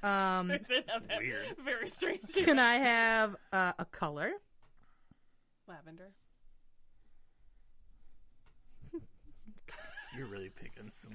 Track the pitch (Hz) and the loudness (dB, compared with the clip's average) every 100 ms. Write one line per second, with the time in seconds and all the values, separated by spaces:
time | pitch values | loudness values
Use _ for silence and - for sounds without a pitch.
0 | 202 196 190 185 180 - 208 254 262 226 | 2 2 4 2 2 -2 0 -2 0 -6
1 | 220 214 123 - 508 392 269 240 233 - | -2 -4 -2 -4 -6 -6 -4 -4 -4 -2
2 | 349 359 - 330 339 269 240 240 262 233 | -2 -2 -2 4 8 8 8 6 6 6
3 | 226 226 220 196 - 190 185 - 170 - | 6 6 4 0 -2 2 2 0 -6 -4
4 | 160 147 185 - _ - - - - - | -4 -2 -4 -4 _ -20 -20 -20 -20 -20
5 | - - - _ _ _ - 170 160 165 | -20 -20 -20 _ _ _ -18 -18 -16 -18
6 | 190 190 _ _ - - - - - - | -20 -20 _ _ -20 -20 -20 -20 -20 -20
7 | - - - _ - - - - - - | -20 -20 -20 _ -20 -20 -20 -20 -20 -20
8 | - - - - - - - - - 339 | -18 -18 -18 -20 -20 -20 -20 -16 -12 -12
9 | - - - - - 214 - - - - | -12 -18 -18 -16 -16 -14 -14 -14 -14 -14
10 | - 120 127 101 95 - - - 107 - | -14 -12 -10 -8 -10 -10 -12 -12 -12 -14
11 | - | -14